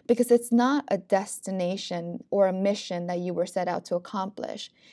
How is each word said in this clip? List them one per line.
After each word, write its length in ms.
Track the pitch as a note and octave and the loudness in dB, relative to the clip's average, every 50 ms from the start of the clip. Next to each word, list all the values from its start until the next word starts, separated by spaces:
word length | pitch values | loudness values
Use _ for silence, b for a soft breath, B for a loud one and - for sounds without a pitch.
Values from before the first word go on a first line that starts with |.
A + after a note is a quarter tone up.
| b | b
because 240 | b A#3+ A3+ A#3+ B3 | b 4 4 4 6
it's 220 | A#3+ A#3+ A#3+ - A#3 | 4 4 4 4 4
not 320 | A#3+ A#3+ C4 C#4+ C#4+ - - | 4 6 4 4 2 0 0
a 100 | G3+ G3 | -2 -4
destination 1300 | - - G3+ F#3+ G3 - - - - G3 F#3+ F#3+ F3 F3 F#3+ F#3+ - - F#3 E3+ E3+ F3 E3+ - - _ | 0 2 0 0 0 -2 -8 -10 -8 -6 -4 -2 -2 -2 -2 -4 -6 -6 -6 -6 -6 -6 -8 -10 -6 _
or 160 | - G3+ G3 | 2 4 4
a 60 | F#3+ F#3 | 4 2
mission 540 | F#3 G3 G3 G3+ G3+ - - F#3 F3 F3 | 2 0 0 0 -2 -4 -6 -6 -6 -4
that 120 | F3 F3+ F3 | -4 -4 -4
you 160 | F3 F3+ F3 | -4 -2 -2
were 120 | - F3 | -2 -2
set 220 | - - F#3+ F3+ F3+ | -2 -2 -4 -2 -2
out 160 | F3 - - | -2 -4 -4
to 80 | - F3+ | -4 -4
accomplish. 760 | F3 F3+ - - G3 F#3+ G3 - - - - - G#3+ - - _ b b b | -4 -4 -6 -6 -6 -6 -6 -6 -8 -8 -8 -8 -10 -12 -16 _ b b b